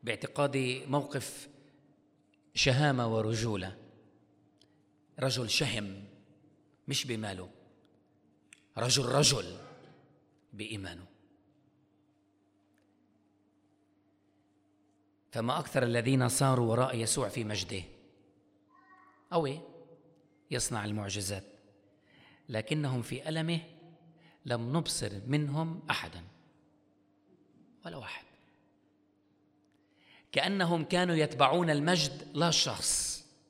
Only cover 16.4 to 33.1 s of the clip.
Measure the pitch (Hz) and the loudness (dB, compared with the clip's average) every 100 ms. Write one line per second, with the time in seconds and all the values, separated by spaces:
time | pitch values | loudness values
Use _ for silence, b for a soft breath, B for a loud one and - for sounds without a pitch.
16.4 | 139 127 117 117 131 123 113 - 117 - | 4 6 4 4 2 0 0 0 0 -2
17.4 | 107 104 92 98 85 - - _ _ _ | -4 -4 -4 -6 -8 -16 -20 _ _ _
18.4 | _ _ _ _ _ - - _ _ 175 | _ _ _ _ _ -20 -20 _ _ 0
19.4 | 147 147 - - - - - _ _ _ | 0 -4 -10 -20 -20 -20 -20 _ _ _
20.4 | _ 127 - 117 104 104 101 98 95 98 | _ -4 -2 -4 -4 -4 -4 -6 -4 -6
21.4 | - - - _ _ _ b b b b | -10 -20 -20 _ _ _ b b b b
22.4 | - 110 107 151 147 131 113 123 143 156 | -8 -6 -2 -2 0 -2 -4 -8 -4 -4
23.4 | 160 170 - - - - - - b b | 0 -2 -4 -20 -20 -20 -20 -20 b b
24.4 | - 120 117 151 - - 104 98 110 147 | -4 -2 0 0 0 -4 -4 -6 -2 0
25.4 | 147 143 165 165 - - 82 87 85 - | 0 -2 -2 -6 -2 -2 -2 -12 -18 -20
26.4 | - _ _ _ _ _ _ _ _ _ | -20 _ _ _ _ _ _ _ _ _
27.4 | _ _ - _ 170 165 107 - - _ | _ _ -20 _ -14 -14 -12 -14 -18 _
28.4 | _ _ _ _ _ _ _ _ _ _ | _ _ _ _ _ _ _ _ _ _
29.4 | _ _ _ _ b b b b b - | _ _ _ _ b b b b b 0
30.4 | 165 196 170 170 147 175 180 165 151 135 | 2 2 2 2 2 2 4 4 2 4
31.4 | 139 165 170 147 151 180 147 - - 143 | 4 6 4 2 4 2 0 -4 -10 0
32.4 | 170 156 - 104 - - - | 2 2 0 0 0 0 -2